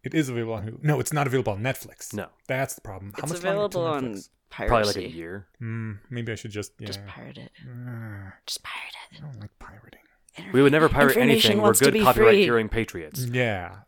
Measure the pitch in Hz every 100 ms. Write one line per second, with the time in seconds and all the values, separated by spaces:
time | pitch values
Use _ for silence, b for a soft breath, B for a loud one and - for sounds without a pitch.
0 | 135 160 135 120 113 110 104 117 151 143
1 | - 151 139 131 117 101 123 135 - -
2 | - 104 92 _ - 131 135 - 107 95
3 | 98 - 156 170 185 196 208 185 165 143
4 | 127 98 - _ _ - 110 117 104 101
5 | 87 82 82 98 - _ 117 113 110 101
6 | _ 120 113 107 113 101 98 _ 107 98
7 | 101 - 123 - 123 _ 127 120 123 117
8 | 113 101 98 - - - - - - -
9 | - 151 147 117 104 _ - 104 - -
10 | _ _ _ - 98 123 139 151 165 143
11 | 143 220 240 220 214 214 208 - - 220
12 | 196 120 220 208 180 117 107 113 110 92
13 | 78 - 123 127 120 98 87 101